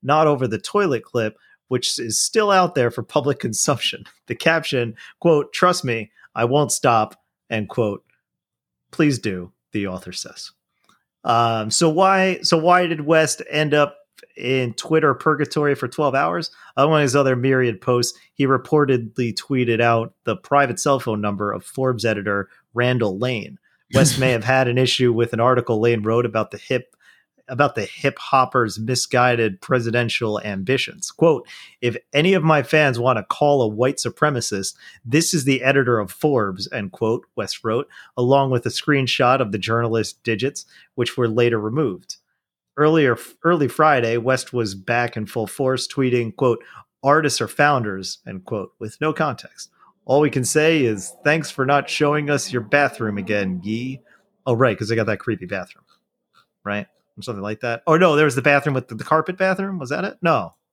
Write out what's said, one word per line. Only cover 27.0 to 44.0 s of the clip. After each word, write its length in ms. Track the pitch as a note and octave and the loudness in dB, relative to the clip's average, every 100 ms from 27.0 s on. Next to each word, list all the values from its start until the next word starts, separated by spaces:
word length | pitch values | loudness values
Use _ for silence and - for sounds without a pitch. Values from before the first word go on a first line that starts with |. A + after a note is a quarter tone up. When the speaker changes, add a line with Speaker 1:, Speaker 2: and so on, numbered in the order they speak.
| _ _ _ _ - | _ _ _ _ -8
Speaker 1:
about 280 | B2+ C#3+ - | 0 0 0
the 80 | G2 | -8
hip 320 | - C#3 - | -4 -4 -4
hopper's 600 | - C3 B2+ C3 A2 G#2+ | 0 2 2 0 -2 -2
misguided 840 | A2+ B2 - B2+ B2 A#2 A2 F#2+ | -4 -4 0 2 2 2 0 -4
presidential 800 | - C3 A2+ A#2+ A#2 - A2+ G#2+ | -2 -2 0 -2 -2 -2 -4 -4
ambitions. 720 | G#2 G2 F#2 C3 - - - | -6 -6 -2 -2 -4 -10 -14
Quote, 340 | - E3+ C3+ - - - _ | 0 2 2 -2 -18 -20 _
"If 140 | A#2+ A2+ - | -4 -4 -4
any 200 | C#3+ F3 | 0 2
of 100 | F#3+ | 2
my 200 | D#3 D3+ | 4 2
fans 340 | B2+ D#3 C#3+ A#2 | 2 2 2 2
want 200 | B2 A#2 | 0 0
to 60 | |
call 380 | F#2 - D3 C#3+ | -2 0 2 2
a 60 | A2+ | 2
white 300 | G#2+ B2+ C#3 | 0 -2 -2
supremacist, 760 | A#2+ - D3+ C3 - G2 G2 - - - A#2 | -6 -2 -2 -2 -4 -6 -6 -10 -18 -20 -2
this 300 | D3 D#3+ D#3+ | 0 2 0
is 80 | |
the 180 | C3 C3 | 0 0
editor 380 | C3 C#3 B2 A2+ | 2 2 2 0
of 100 | G2 | -2
Forbes," 560 | - D#3 C3 G2+ F#2 G2 | -4 0 0 0 -4 -8
end 200 | B2+ G2 | -8 -8
quote, 320 | - A2 A#2+ - - | -4 -2 -2 -6 -10
West 280 | G2+ - | -8 -6
wrote, 240 | A2+ A#2 C#3+ - - - | -4 -4 -4 -12 -12 -2
along 320 | B2 C#3 C3+ | 4 4 4
with 160 | B2 A#2 | 0 -2
a 40 | |
screenshot 720 | - - C#3 B2+ - B2 C3 | -4 0 0 0 2 2 2
of 100 | A2 | 0
the 80 | G2 | -4
journalist's 540 | G#2 A#2 A#2 A2+ G#2+ | -2 -2 0 -2 -2
digits, 520 | - - A2 C3 - - _ _ - | -6 -4 -2 -2 -6 -14 _ _ -6
which 220 | A#2 - | -4 -2
were 100 | A#2+ | 0
later 320 | A2 A#2+ A2+ | 2 2 2
removed. 560 | G#2+ C3 C3+ F2+ - - _ _ _ _ _ - | -2 -2 -2 -4 -12 -20 _ _ _ _ _ 0
Earlier, 400 | D3+ D#3+ C#3 A2+ - - | 2 4 4 2 -4 -4
early 240 | E3 F3 C3 | 0 2 2
Friday, 500 | - D#3 C3+ | 2 4 4